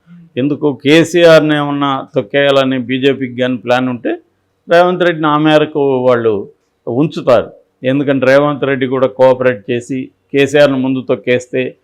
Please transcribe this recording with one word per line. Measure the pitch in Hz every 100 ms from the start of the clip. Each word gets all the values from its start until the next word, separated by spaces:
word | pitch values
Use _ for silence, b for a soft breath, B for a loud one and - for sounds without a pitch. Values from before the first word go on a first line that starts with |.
| B B - -
ఎందుకు | 139 143 147 131
కేసీఆర్ని | 139 160 165 175 170 160 151 151
ఏమన్నా | 147 143 143 135 -
తొక్కేయాలని | 139 110 143 143 139 131 131
బీజేపీకి | 117 131 135 131 127 120
కానీ | 127 123
ప్లాన్ | 120 123 127
ఉంటే | 120 - 349 _ _ _ _ -
రేవంత్ | 170 180 180
రెడ్డిని | 175 160 156
ఆ | 151
మేరకు | 156 151 151 156 139 131 127
వాళ్ళు | 120 113 101 - _ _ _ -
ఉంచుతారు. | 120 160 165 139 113 85 - _ _
ఎందుకంటే | 127 139 143 139 123
రేవంత్ | 139 147 139
రెడ్డి | 135 135 127
కూడా | 131 127
కోఆపరేట్ | - 131 127 127 113 110
చేసి | 120 120 131 - _ _
కేసీఆర్ని | 139 139 147 143 135
ముందు | 131 131
తొక్కేస్తే | 123 123 - 123 - 131 127 -